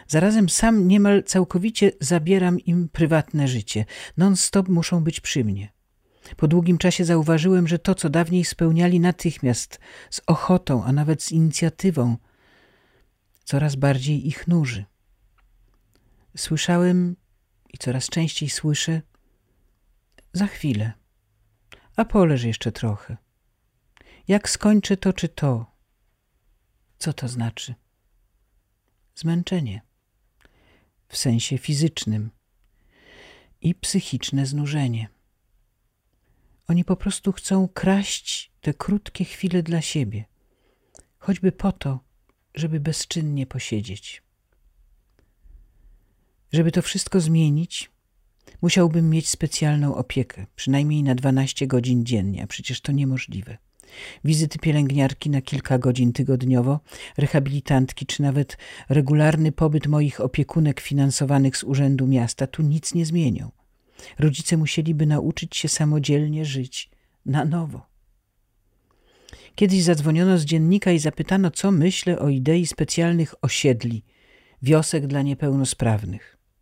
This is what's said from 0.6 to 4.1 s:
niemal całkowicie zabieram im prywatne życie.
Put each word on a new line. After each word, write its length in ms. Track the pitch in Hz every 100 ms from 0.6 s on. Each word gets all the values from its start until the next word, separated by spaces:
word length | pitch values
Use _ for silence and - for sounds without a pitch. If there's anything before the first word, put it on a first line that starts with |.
| 226 220 180
niemal 360 | 208 202 202
całkowicie 680 | - 185 175 180 220 - 202 -
zabieram 600 | 139 175 156 196 180 180
im 280 | - 170 170
prywatne 600 | - 160 160 - 151 135
życie. 360 | 123 - 107 104 - -